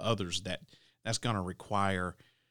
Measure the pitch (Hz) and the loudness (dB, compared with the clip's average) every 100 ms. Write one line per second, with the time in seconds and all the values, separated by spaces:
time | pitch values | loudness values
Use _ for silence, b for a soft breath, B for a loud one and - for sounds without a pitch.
0 | 104 110 90 85 90 - - b b b | 0 0 0 -4 -4 -8 -8 b b b
1 | 110 110 120 104 90 90 - 101 98 92 | -4 -2 0 0 -2 -6 -2 2 4 2
2 | 90 - b b b | -2 -4 b b b